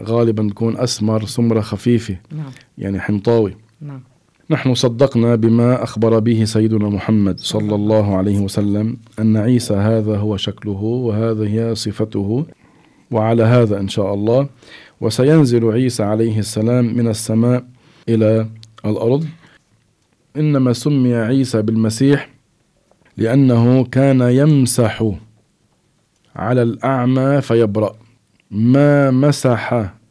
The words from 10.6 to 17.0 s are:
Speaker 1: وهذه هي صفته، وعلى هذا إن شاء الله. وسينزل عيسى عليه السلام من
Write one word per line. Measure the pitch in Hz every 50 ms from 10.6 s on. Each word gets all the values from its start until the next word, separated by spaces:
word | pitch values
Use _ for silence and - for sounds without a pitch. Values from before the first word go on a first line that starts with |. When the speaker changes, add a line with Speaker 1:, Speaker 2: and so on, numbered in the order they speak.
| - 104 98 98
Speaker 1:
وهذه | 104 110 120 127 127 117 104 107 113 117 113 107 107 104 104
هي | 113 113 113 113
صفته، | 104 - 110 101 - 107 107 - 104 101 98 110 131 160 - - _ _ _ _ _ _ _ _ _ _ -
وعلى | - 110 107 113 120 117
هذا | 117 113 120 123 117 107 104 101
إن | 98 98
شاء | - 113 101 98 101
الله. | 101 104 110 117 131 143 143 - _ - - - - - - _ -
وسينزل | - 113 110 - 127 143 156 160 147 123 120 120 113
عيسى | 113 107 120 131 127 120 -
عليه | 107 101 107 110 113 117 107 110
السلام | 101 107 - 107 107 117 120 123 120 113 -
من | 120